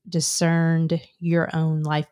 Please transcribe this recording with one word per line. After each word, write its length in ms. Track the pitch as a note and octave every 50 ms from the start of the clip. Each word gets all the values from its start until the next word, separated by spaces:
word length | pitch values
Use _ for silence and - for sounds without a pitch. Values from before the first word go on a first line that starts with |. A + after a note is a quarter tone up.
| _ F3
discerned 920 | F3 E3 - - - - F3 E3 E3 E3 E3 E3 E3 E3 E3 D#3+ E3+ E3 - _ _ -
your 360 | F3 E3+ E3+ E3+ - - -
own 280 | D#3+ D#3+ D#3 D#3 D#3
life 240 | D#3 D3+ D3+ D3+ D3+ _